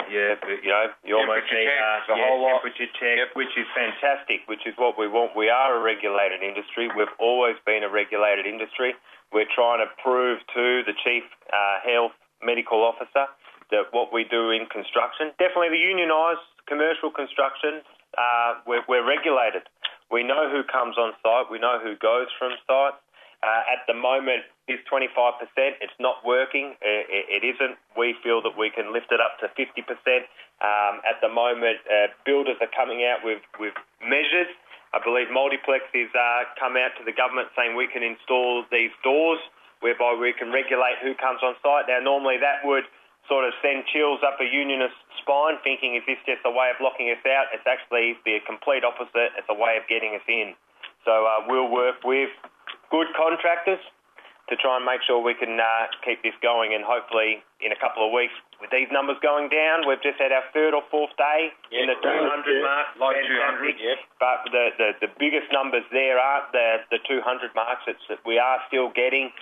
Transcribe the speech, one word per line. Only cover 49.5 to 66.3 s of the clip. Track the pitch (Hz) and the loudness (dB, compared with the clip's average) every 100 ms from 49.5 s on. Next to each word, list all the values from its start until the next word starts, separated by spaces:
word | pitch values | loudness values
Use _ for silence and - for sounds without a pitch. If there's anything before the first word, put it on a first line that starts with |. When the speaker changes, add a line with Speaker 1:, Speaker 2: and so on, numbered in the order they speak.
Speaker 1:
way | 107 117 110 | 0 2 0
of | - | 0
getting | 113 110 101 | -2 -2 -6
us | - | -2
in. | 113 101 - _ _ - _ 117 | -2 -2 -8 _ _ -20 _ 2
So, | 110 | 4
uh, | 110 110 113 | 4 2 0
we'll | 127 123 | 0 2
work | 123 123 123 | 2 2 0
with | 123 131 135 - - _ - - - | 0 0 0 -6 -20 _ -18 -16 -2
good | - 320 | 0 0
contractors | - 160 165 170 170 190 185 - _ _ - - - - | 2 0 2 0 2 0 -2 -4 _ _ -20 -20 -18 -8
to | 120 | -2
try | 135 127 | 0 2
and | 127 | 0
make | 127 | -2
sure | - 120 | 2 2
we | 120 113 | 2 0
can, | 117 113 | -2 0
uh, | 113 113 113 - | 2 2 -2 -6
keep | 127 113 | -6 -4
this | 113 - | -4 -2
going, | 120 117 110 | 0 2 0
and | 107 | -2
hopefully | 107 120 - 117 110 107 - - | 0 -2 0 0 0 -2 -8 -8
in | 110 | -6
a | 107 | -2
couple | 127 113 | -2 0
of | 110 120 | 0 0
weeks | 120 - - - | -2 -6 -18 -18
with | 104 | -4
these | 127 127 | -2 0
numbers | 139 139 139 | -2 -2 0
going | 147 147 143 | 0 0 0
down, | 151 156 165 143 | 0 2 2 0
we've | 135 | 0
just | 143 139 | -2 0
had | 135 | 2
our | 131 127 156 | 2 0 0
third | 156 | 2
or | 147 143 | 2 0
fourth | 151 147 - | -2 -2 0
day | 143 156 160 - - | 2 2 0 -6 -10
in | 120 | -4
Speaker 2:
Yeah, | 127 | -2
Speaker 1:
the | 123 | 0
two | 139 147 147 | 0 0 0
hundred | 143 143 135 | 0 0 2
Speaker 3:
yeah. | |
Speaker 1:
mark. | 139 143 143 - | 2 0 -2 0
Speaker 2:
Low | 135 | 0
Speaker 1:
Fantastic. | 139 135 | 2 0
Speaker 2:
two | 127 | 0
hundred, | 139 123 117 107 | 0 -2 -4 -2
yep. | 113 135 - - | -2 -4 -6 -2
Speaker 1:
But | 127 123 117 | 0 0 0
the, | 120 120 - | 0 0 2
the, | 107 98 | 0 0
the | 104 - | -4 -2
biggest | 147 151 - | 0 0 0
numbers | 139 135 123 - | -2 0 -2 -2
there | 127 135 127 | 0 2 2
aren't | 135 | 2